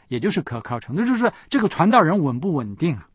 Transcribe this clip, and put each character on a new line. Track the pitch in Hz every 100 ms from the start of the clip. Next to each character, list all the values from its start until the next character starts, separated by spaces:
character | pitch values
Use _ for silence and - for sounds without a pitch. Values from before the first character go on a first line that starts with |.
| -
也 | 123
就 | 160
是 | -
可 | 139 120
靠 | - 120
程 | -
度， | 143
就 | 233
是 | 247
说 | 233 - -
这 | 277
个 | 214
传 | - 185
道 | 240
人 | 165 202
稳 | 143 123
不 | 185
稳 | 151 107 98
定 | 170 117
啊？ | -